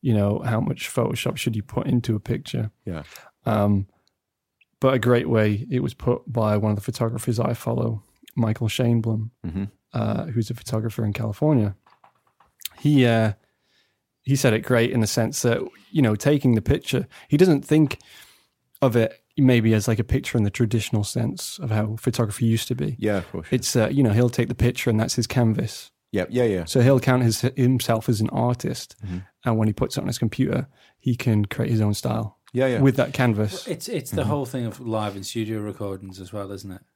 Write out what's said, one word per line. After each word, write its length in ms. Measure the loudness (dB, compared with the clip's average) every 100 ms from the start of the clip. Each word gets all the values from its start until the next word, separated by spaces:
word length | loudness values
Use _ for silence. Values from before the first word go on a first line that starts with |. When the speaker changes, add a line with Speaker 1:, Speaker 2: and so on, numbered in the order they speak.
Speaker 1:
you 100 | 2 2
know, 240 | 2 0
how 200 | -2 -2
much 280 | -2 -6 -6
Photoshop 460 | -2 -2 -2 -4 -4
should 180 | -4 -4
you 60 |
put 220 | -6 -6 0
into 280 | -2 0 -4
a 40 |
picture? 500 | -2 -6 -4 -6 -6 _ -10
Speaker 2:
Yeah. 180 | -10 -10 -20 -20 _ -2
Speaker 1:
Um, 380 | 0 2 2 -2 _ _ _ _ _ _ _ _ _
but 140 | 2 2
a 40 |
great 300 | 4 2 4
way 360 | 2 4 0 -2
it 120 | -2
was 120 | -2 -4
put 360 | -2 -2 -2
by 260 | -2 2 2
one 140 | 0
of 40 | -2
the 60 |
photographers 560 | -4 -4 -4 -2 -2 -2
I 140 | -2 -2
follow, 480 | -4 -2 -2 -4 _ _ -12 -2
Michael 320 | 0 0 -2
Shaneblum, 600 | 0 2 2 0 -2 -4 _ -8
Speaker 2:
Mm-hmm. 180 | -6 -8 _ _
Speaker 1:
uh, 320 | -4 -2 -2 -4
who's 220 | -4 -4
a 40 | -6
photographer 480 | -6 -4 -4 -4 -4
in 80 |
California. 640 | -2 -6 -2 2 2 2 -4 _ _ _ _ _ _ _ _ -14 -2
He, 260 | 4 6 6
uh, 280 | 6 2 -2 _ _ _ _ _ _ _ _
he 120 | -2 2
said 180 | 2
it 60 | 2
great 320 | 2 2 2
in 100 | 2
the 60 | 0
sense 340 | 0 -2 0
that, 180 | 0 0 -4 -14 _
you 100 | 2
know, 140 | 2 2
taking 380 | 2 2 4 2
the 60 |
picture, 460 | 2 -2 0 -4 -4 -14 -2
he 100 | 4
doesn't 260 | 6 4 4
think 340 | 4 4 0 -14 -20 -20 _ _ _ _ _
of 140 | 2 2
it 240 | 0 -2 _ 2
maybe 360 | 4 6 4
as, 140 | 2 2
like, 120 | -2
a 40 |
picture 340 | 0 -2 -2 0
in 60 |
the 60 | 0
traditional 520 | 0 0 0 0 -2
sense 540 | -2 -2 -4 -6 -10 -10
of 100 | -4
how 240 | -2 -2 -4
photography 500 | -4 -2 -2 0 0
used 220 | 0 -2
to 80 | -6
be. 200 | -4 -4
Speaker 2:
Yeah, 180 | -2 -2
of 140 | -4
course, 160 | -10 -4
yeah. 40 | -4
Speaker 1:
It's, 200 | 0 0
uh, 140 | 2
you 120 | 4
know, 80 | 4
he'll 180 | 4 2
take 180 | 2 -2
the 80 | 0
picture 340 | 0 0 0
and 100 | 0
that's 160 | 0 -2
his 120 | -2
canvas. 640 | 2 2 2 -4 -8 -18 _ _
Speaker 2:
Yeah, 140 | -4 -2
yeah, 140 | 0
yeah. 220 | 2 0 0
Speaker 1:
So 160 | 4
he'll 180 | 6 6
count 240 | 4 2
his, 180 | 2 0 -2 2
himself 540 | 2 2 0 -2 0
as 100 | 0
an 80 | 0
artist. 640 | 0 -2 -2 -4 -8 -12 -14 -10
Speaker 2:
Mm-hmm. 120 | -10 -10 _ -2
Speaker 1:
And 120 | 0
when 100 | 0
he 60 |
puts 240 | 0 -4 -4
it 40 |
on 60 | -6
his 100 | -4
computer, 480 | -4 -2 -2 -2 -6 _ _ _
he 160 | -4 -2
can 300 | 0 0 0
create 260 | -4 -2
his 100 | 0
own 120 | 0 -2
style 420 | -4 -4 -6 _ _
Speaker 2:
Yeah, 140 | -2 0
yeah. 120 | 4
Speaker 1:
with 140 | 4 4
that 140 | -2
canvas. 520 | 2 2 2 -2 -4 -10
Speaker 3:
Well, 80 | -10
it's, 120 | -6
it's 220 | -8 -4
the 100 | -4
Speaker 2:
Mm-hmm. 80 | -2
Speaker 3:
whole 160 | -2 -4
thing 200 | -6 -6
of 140 | -8
live 360 | -6 -4 -4 -8
in 80 |
studio 360 | -10 -6 -6 -6
recordings 600 | -6 -8 -8 -8 -12 -16
as 120 | -12
well, 200 | -10 -10
isn't 200 | -12 -12
it? 100 | -16 _